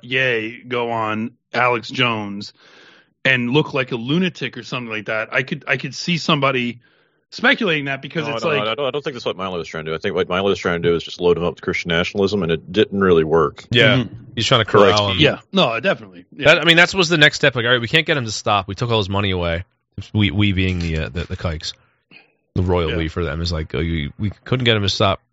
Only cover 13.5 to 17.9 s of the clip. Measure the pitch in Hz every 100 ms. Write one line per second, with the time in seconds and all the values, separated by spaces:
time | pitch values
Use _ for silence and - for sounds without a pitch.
13.5 | - - 120 113 127 120 - - - 110
14.5 | 123 110 - 101 104 101 92 143 - -
15.5 | 190 147 113 190 160 104 90 - - 143
16.5 | 165 160 165 175 190 165 170 147 - 147
17.5 | 127 117 123 117